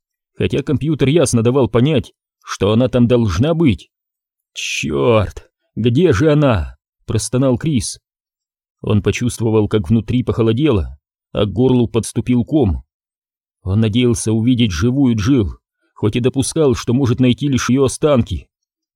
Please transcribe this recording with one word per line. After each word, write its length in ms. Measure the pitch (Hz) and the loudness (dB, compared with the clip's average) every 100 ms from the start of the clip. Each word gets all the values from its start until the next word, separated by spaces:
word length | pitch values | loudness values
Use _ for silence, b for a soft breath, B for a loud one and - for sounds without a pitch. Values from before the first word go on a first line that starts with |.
| _ _ _ | _ _ _
хотя 280 | - 101 131 | -6 -4 -2
компьютер 460 | 143 135 147 147 135 | -2 -2 -2 0 2
ясно 340 | 165 139 117 | 2 2 2
давал 260 | 113 135 117 | 2 2 2
понять, 440 | 120 139 143 - _ _ _ | 2 2 0 -2 _ _ _
что 280 | - - 98 | -14 -2 0
она 160 | 110 127 | 2 2
там 180 | 127 120 | 2 2
должна 480 | 123 110 82 147 | 2 2 0 0
быть. 360 | 165 165 92 - _ _ _ _ _ _ | 2 2 0 -6 _ _ _ _ _ _
"Чёрт, 1000 | - - - 143 143 135 110 92 - - _ _ - | -14 -10 -8 -4 -2 2 2 0 -8 -20 _ _ -4
где 360 | 117 120 180 | 0 2 2
же 200 | 104 156 | 2 2
она?" — 440 | 147 143 104 65 - _ _ - | 4 2 0 -4 -12 _ _ -6
простонал 500 | - - 123 135 120 | -6 -4 -2 0 0
Крис. 440 | 160 135 - - _ _ _ _ _ _ _ _ | -2 -2 -4 -10 _ _ _ _ _ _ _ _
Он 220 | - 107 | -2 0
почувствовал, 680 | 104 - 123 - 113 110 104 | 0 -2 -4 -4 0 0 0
как 200 | 107 95 | 0 0
внутри 360 | 117 - 123 | 0 0 -4
похолодело, 760 | 107 107 113 113 156 104 67 - _ _ _ | -2 0 0 0 0 0 -2 -10 _ _ _
а 120 | - | -4
к 80 | 107 | -2
горлу 340 | 95 131 127 113 | 0 2 2 0
подступил 580 | 117 - - 113 123 | -2 -4 -4 -2 -2
ком. 400 | 110 156 110 69 - _ _ _ _ _ _ _ | 0 0 0 -2 -8 _ _ _ _ _ _ _
Он 180 | 90 101 | -4 0
надеялся 520 | 113 113 123 113 - | 0 0 0 0 -2
увидеть 400 | 113 113 123 117 | -2 0 0 0
живую 440 | 80 120 135 135 113 | 0 -2 0 0 0
Джилл, 420 | 110 139 85 - _ _ _ | 0 0 0 -6 _ _ _
хоть 220 | - 107 123 | -6 -4 0
и 40 | |
допускал, 540 | 123 135 123 165 147 | -2 -2 -2 0 0
что 200 | 113 - | 0 0
может 260 | 127 123 127 | 0 0 2
найти 260 | 127 117 147 | 2 0 -2
лишь 220 | 127 - | -2 0
её 160 | 127 | 0
останки, 640 | 135 - 156 135 113 80 - _ _ _ _ | 0 0 0 2 0 -6 -10 _ _ _ _